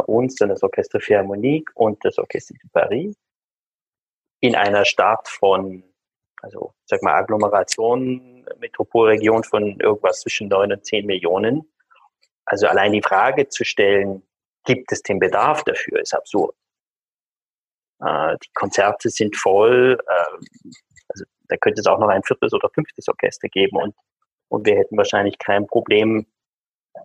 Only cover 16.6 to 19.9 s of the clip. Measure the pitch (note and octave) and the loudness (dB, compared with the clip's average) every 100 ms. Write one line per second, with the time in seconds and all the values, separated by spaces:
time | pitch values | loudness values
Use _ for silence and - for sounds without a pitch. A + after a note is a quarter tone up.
16.6 | _ _ _ _ _ _ _ _ _ _ | _ _ _ _ _ _ _ _ _ _
17.6 | _ _ _ _ - D#2 D#2+ E2 - - | _ _ _ _ -4 -2 -2 -4 -8 -8
18.6 | G2+ - G2+ G2+ A2+ - G#2+ G#2 G#2 G2 | -4 0 0 0 -4 -2 -4 -2 2 4
19.6 | A2+ B2 B2+ | 4 6 4